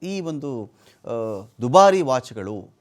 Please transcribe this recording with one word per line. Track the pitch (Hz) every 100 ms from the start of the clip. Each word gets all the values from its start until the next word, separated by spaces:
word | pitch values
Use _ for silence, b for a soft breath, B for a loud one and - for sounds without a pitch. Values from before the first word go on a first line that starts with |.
ಈ | 180 196
ಒಂದು, | 165 151 143 120 104 _ b b -
ಆ, | 117 110 101 110 -
ದುಬಾರಿ | 123 175 196 190
ವಾಚ್ಗಳು | 139 127 - 110 98 104 82 _